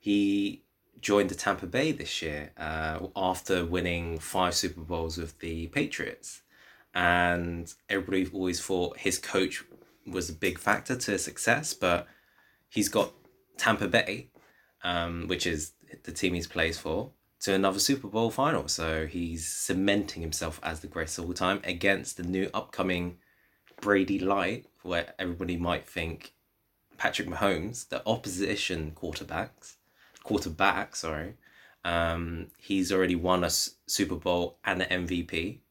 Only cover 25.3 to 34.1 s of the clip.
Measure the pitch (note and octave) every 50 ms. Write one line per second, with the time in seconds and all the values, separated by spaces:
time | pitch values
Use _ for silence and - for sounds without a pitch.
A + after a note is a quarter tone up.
25.3 | F2 E2+ F2+ F2 F2+ E2+ F2 E2+ F2 - - - - F2+ E2 E2 E2 - - -
26.3 | _ _ _ _ _ _ _ _ _ _ _ _ - - - - - - - F2
27.3 | F2 F#2 G#2+ G2+ F#2 D#2+ E2 G#2+ A#2+ - - _ - C2 - G#2+ A2+ A#2+ - G2+
28.3 | F2+ F2+ G2 - G#2 - - - F#2 E2 D#2 D#2 D#2 - - E2 D#2 - - -
29.3 | D#2+ E2 A2 - - _ - - - _ _ _ _ _ - - _ - - -
30.3 | G#2+ F#2+ - F#2 D#2+ - F#2+ G2 F2 F#2+ A2 - - - - D#2+ D#2 D2+ D#2+ F#2+
31.3 | A#2 _ _ - _ - - - - _ _ F2 E2+ E2+ E2+ E2 E2+ E2+ E2+ E2+
32.3 | E2+ E2 E2 - - _ - - G2 F#2+ F#2 F2+ F#2+ F#2+ F#2 F2+ F2+ E2 E2+ F2+
33.3 | F#2 F2+ F2 E2 - - - - - _ _ - - - G2+ -